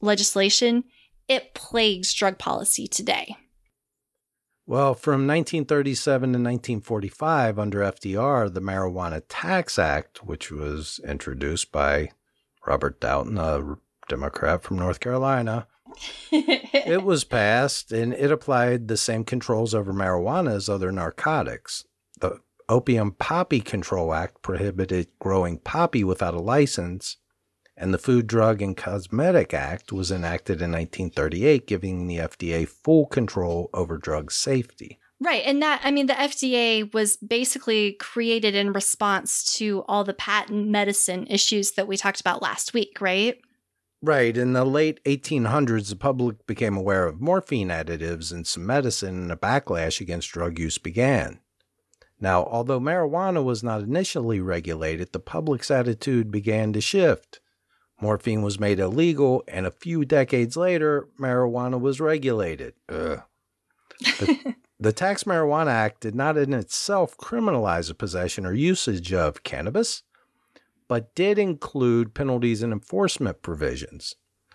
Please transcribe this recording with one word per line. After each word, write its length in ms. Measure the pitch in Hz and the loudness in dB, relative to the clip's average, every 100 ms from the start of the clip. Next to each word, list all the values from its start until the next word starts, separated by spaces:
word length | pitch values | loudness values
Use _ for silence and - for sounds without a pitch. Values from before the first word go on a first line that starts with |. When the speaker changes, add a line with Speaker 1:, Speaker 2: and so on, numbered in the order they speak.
Speaker 1:
legislation, 840 | 208 202 202 196 196 - 240 240 - _ _ _ - | 0 2 2 2 4 4 4 2 0 _ _ _ -2
it 240 | 262 - | -2 -2
plagues 600 | - - 233 220 185 185 | -16 -4 0 2 2 -2
drug 260 | - 196 185 | 0 0 0
policy 480 | - - - - - | -4 -2 0 0 -2
today. 500 | - 220 - - - _ _ _ _ _ _ _ _ _ _ _ _ - | -4 -2 -2 -4 -16 _ _ _ _ _ _ _ _ _ _ _ _ -2
Speaker 2:
Well, 300 | 123 139 123 | 2 2 2
from 320 | 151 135 135 | 2 2 4
nineteen 380 | 160 - 165 143 | 2 0 -2 0
thirty-seven 680 | 147 139 127 - 135 131 | 2 2 0 2 2 2
to 60 | 123 | 2
nineteen 420 | 120 123 - 110 | 0 -2 -2 -6
forty-five, 800 | - 110 98 - 156 156 117 104 | -2 -4 -4 -4 0 4 2 0
under 240 | 104 101 | -2 0
F 160 | 98 - | 0 0
D 160 | 98 98 | -4 0
R, 340 | 135 135 104 | 2 2 0
the 100 | 90 | -2
Marijuana 600 | 98 95 92 90 87 78 - | -2 -2 -2 -2 -4 -6 -8
Tax 480 | - 165 185 - - | -8 -2 -2 0 0
Act, 460 | 80 73 - - | 2 0 -4 -14
which 280 | 92 78 - | -10 -10 -8
was 480 | 76 73 76 78 - - | -6 -6 -6 -8 -10 -8
introduced 640 | 71 - 67 71 82 - | -8 -8 -6 -4 -4 -4
by 380 | 73 71 73 73 - _ _ _ _ - | 0 2 2 -2 -10 _ _ _ _ -2
Robert 340 | 69 71 - | 0 0 -2
Doughton, 380 | 57 69 - 104 | -2 -2 -2 -2
a 220 | 80 73 | 0 -2
r-, 200 | 71 73 _ _ - | -4 -10 _ _ -8
Democrat 540 | 67 71 - 73 85 | -6 -6 -2 0 0
from 160 | - 95 | -2 -2
North 200 | 90 87 | -2 -2
Carolina, 680 | 123 127 135 131 113 113 - _ - - | -2 0 0 0 0 -4 -8 _ -20 -18
Speaker 1:
<laughs> 320 | - - - | -16 -16 0
Speaker 2:
it 720 | 311 - 262 - 277 214 180 | 2 2 0 2 0 2 2
was 200 | 190 156 | 4 2
passed, 680 | - 120 104 120 139 - - | 2 2 4 4 2 -2 -4
and 200 | 113 117 127 | -2 0 0
it 160 | 139 | 2
applied 560 | 120 - 127 123 123 110 | 2 2 2 4 2 0
the 100 | 107 | -2
same 260 | - 113 | 0 -2
controls 520 | 113 127 - 110 113 110 | -2 -4 0 0 2 0
over 180 | 98 | 0
marijuana 600 | 98 95 90 98 170 156 101 | 0 0 2 2 0 0 0
as 120 | 98 | -2
other 240 | 98 92 | -2 -2
narcotics. 960 | 95 82 - 151 156 71 58 - - - _ _ _ | -2 -4 -2 0 0 -2 -6 -10 -12 -14 _ _ _
The 200 | - - _ _ - | -4 -4 _ _ 2
Opium 440 | 123 127 117 104 | 2 4 2 0
Poppy 500 | - - 170 180 131 | -2 -2 -2 0 -2
Control 540 | 104 101 - 95 82 78 | -2 -6 -2 -2 0 -2
Act 260 | 87 - | -4 -8
prohibited 680 | - 92 101 92 95 92 85 _ | -6 -4 -2 -2 -2 -2 -2 _
growing 400 | 95 95 87 85 | 0 2 0 -4
poppy 440 | - 156 175 123 | -4 0 2 2
without 300 | 95 90 87 | 0 0 0
a 80 | 85 | -2
license, 760 | 98 139 139 - 87 95 - - _ _ _ _ _ - | 2 2 2 0 -6 -6 -10 -14 _ _ _ _ _ -6
and 160 | 92 | 0
the 60 | 90 | 0
Food, 260 | - 123 113 | 4 2 4
Drug, 380 | 117 110 107 | 4 4 4
and 120 | 98 90 | -2 -4
Cosmetic 800 | - 98 90 113 170 175 87 | -6 -6 -4 0 4 4 2
Act 380 | 76 67 87 - | -2 -4 -6 -8
was 180 | 95 87 | -6 -2
enacted 500 | 92 85 85 - 82 | -2 -2 -4 -4 -2
in 120 | 85 | -2
nineteen 400 | 82 85 - 87 | -2 -4 -6 -6
thirty-eight, 560 | - 76 85 135 139 - | -2 -2 2 4 4 2
giving 400 | 98 95 90 87 | -4 -2 -4 -4
the 100 | 85 | -4
F 180 | 80 - | -6 -6
D 180 | 85 | -4
A 120 | 82 80 | -2 -2
full 400 | - - 160 139 | -4 4 4 4
control 640 | 131 110 98 87 85 87 90 | 0 0 -2 -2 -2 -4 -4
over 240 | 85 78 | -4 -4
drug 320 | - 76 73 | -4 -4 -4
safety. 640 | - - 131 113 - 107 - _ _ | -4 0 0 -2 -12 -20 -20 _ _
Speaker 1:
Right, 220 | 339 240 233 | -2 0 0
and 160 | 277 | 0
that, 200 | 302 285 | 0 0
I 80 | 269 | 0
mean, 160 | 285 269 | 2 2
the 120 | 277 | 0
F 180 | 285 - | -2 -2
D 160 | 262 240 | 0 2
A 280 | 233 220 | 2 2
was 340 | 208 220 208 - | 0 0 0 0
basically 760 | 208 233 254 269 - 214 208 | -2 -2 0 -2 0 0 0
created 600 | 202 - 240 233 226 214 202 | -2 -8 -2 0 2 2 2
in 180 | 202 | 0
response 800 | 196 - - 208 190 - - - - | 0 -2 0 0 0 0 -2 -2 -2
to 260 | 214 196 - | -2 -2 0
all 160 | 208 | 0
the 100 | 196 | 0
patent 540 | 190 - 208 196 208 208 | -4 0 0 0 -2 2
medicine 600 | 208 202 202 - 180 - | 2 2 2 0 -2 -2
issues 440 | 196 - 214 196 | 2 2 2 0
that 140 | - 202 | -2 -2
we 100 | 196 | -2
talked 220 | 196 196 | -2 0
about 220 | 185 - | -2 0
last 320 | 156 - - | -4 -4 -2
week, 260 | 240 196 - | -2 -2 -2
right? 400 | 190 190 226 240 _ _ _ _ _ _ | 0 2 0 -2 _ _ _ _ _ _
Speaker 2:
Right. 340 | 151 143 120 117 | 2 4 4 4
In 180 | 123 | 2
the 120 | 127 135 | 2 2
late 360 | 143 156 151 139 | 4 2 0 -2
eighteen 400 | 139 - 147 110 | -2 0 0 2
hundreds, 440 | 147 131 110 101 | 2 2 2 -2
the 60 | 92 | -2
public 500 | 139 131 123 110 - | -2 0 0 -2 -8
became 300 | 104 110 98 | -2 0 0
aware 280 | 95 95 85 | 2 2 2
of 160 | 80 | 0
morphine 480 | 147 185 - 131 95 | 0 0 0 -2 0
additives 640 | 82 78 80 82 82 82 | -2 -4 -4 -4 -6 -8
in 140 | 87 80 | -8 -6
some 200 | 85 92 | -6 -2
medicine, 500 | 139 127 - 95 92 | 0 0 -2 -4 -6
and 160 | 87 | -6
a 40 | 82 | -4
backlash 640 | 101 135 - 85 80 - | 0 0 0 -2 -2 -4
against 300 | 90 85 - | -6 -6 -6
drug 260 | 85 85 80 | -4 -4 -2
use 200 | 80 - | -4 -4
began. 640 | - 95 131 120 - - _ _ _ _ _ _ _ _ | -4 0 2 2 0 -8 _ _ _ _ _ _ _ _
Now, 240 | 95 90 - | 2 2 2
although 340 | 117 120 131 | -2 0 0
marijuana 640 | 139 180 156 165 190 170 | 0 0 0 0 0 0
was 180 | 131 113 | 0 0
not 200 | 117 110 | -2 -4
initially 580 | 104 160 190 156 117 104 | -2 -2 -2 -2 0 0
regulated, 720 | 92 85 85 80 80 82 90 | 0 -2 -2 -4 -2 -4 -6
the 80 | 90 | -8
public's 500 | - 165 156 127 - | -6 -4 -2 -2 0
attitude 640 | 135 120 107 139 123 110 | 0 2 -2 0 0 0
began 400 | 104 104 110 107 | -2 0 0 0
to 80 | 107 | 0
shift. 600 | - 196 165 101 _ - _ _ _ _ _ _ | 0 4 4 2 _ -20 _ _ _ _ _ _
Morphine 400 | 104 104 120 107 | 0 0 0 0
was 180 | 101 101 | -2 0
made 200 | 104 95 | 2 2
illegal, 640 | 95 127 170 143 135 127 - | 2 2 2 4 4 2 -2
and 180 | 92 92 | -6 -6
a 60 | |
few 320 | - 170 165 | -6 -4 -2
decades 540 | 135 147 127 127 117 151 | 2 4 4 2 0 0
later, 500 | 180 170 151 143 - - | 0 2 2 0 -4 -6
marijuana 640 | 131 127 123 120 123 123 | 0 2 2 0 -2 0
was 220 | 135 135 | 0 0
regulated. 720 | 156 156 131 113 87 73 62 - - | 0 0 0 0 -2 -4 -10 -14 -10
Ugh. 320 | 80 80 73 - _ _ _ _ _ _ - | -6 -4 -6 -10 _ _ _ _ _ _ -4
The, 560 | - - - 277 269 - _ | -2 0 2 2 -2 -10 _
<laughs> 120 | _ | _
the 140 | 107 | 0
Tax 300 | 107 190 196 | 2 0 0
Marijuana 480 | 208 170 151 151 156 | 0 2 2 2 2
Act 300 | 117 107 - | 2 0 -2
did 140 | 110 117 | -6 -2
not 220 | 147 151 | 0 2
in 160 | 139 | 2
itself 640 | 131 92 - - 202 170 - | 0 -4 -6 0 0 0 -4
criminalize 720 | - 233 220 131 104 85 82 | -6 -2 0 2 2 0 -2
the 60 | |
possession 520 | 80 101 87 90 - 92 | -6 -6 -2 -2 -4 -2
or 80 | |
usage 600 | 107 165 185 - 95 87 | 0 2 2 0 -2 -2
of 300 | 92 78 - | 0 0 -2
cannabis, 600 | - 67 87 170 226 - - _ _ _ _ _ _ _ - | -10 -6 -2 -2 -2 -4 -12 _ _ _ _ _ _ _ -4
but 280 | 120 113 - | -4 -4 0
did 220 | 190 208 | 2 2
include 760 | 196 151 - 143 123 117 113 | 2 -2 -6 0 4 4 2
penalties 480 | - 139 123 120 110 | -2 -2 2 2 0
and 120 | 117 | -2
enforcement 680 | 104 - 185 190 - 117 - | -4 -4 0 0 0 -4 -4
provisions. 760 | - 78 71 64 64 - - - _ _ _ | -8 -4 -2 -2 -10 -14 -14 -16 _ _ _